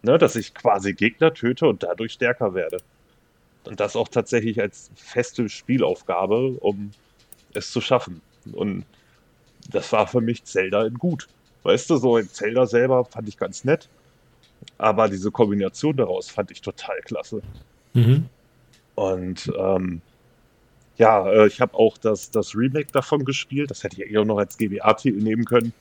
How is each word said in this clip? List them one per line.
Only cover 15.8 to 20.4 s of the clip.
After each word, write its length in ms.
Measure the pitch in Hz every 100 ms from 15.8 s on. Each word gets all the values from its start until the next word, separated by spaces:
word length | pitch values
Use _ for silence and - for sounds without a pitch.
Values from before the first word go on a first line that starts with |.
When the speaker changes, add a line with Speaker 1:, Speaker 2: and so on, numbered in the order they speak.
| 151
Speaker 1:
daraus 360 | 139 101 92 -
fand 180 | - 95
ich 120 | -
total 380 | - - - 85
klasse. 420 | - 101 - 107 - - - _ _
Speaker 2:
Mhm. 320 | 123 117 139 165 _ _ _ _ _ _
Speaker 1:
Und, 560 | - 98 92 92 90 -
ähm, 460 | - 95 95 92 85 _ _ _ _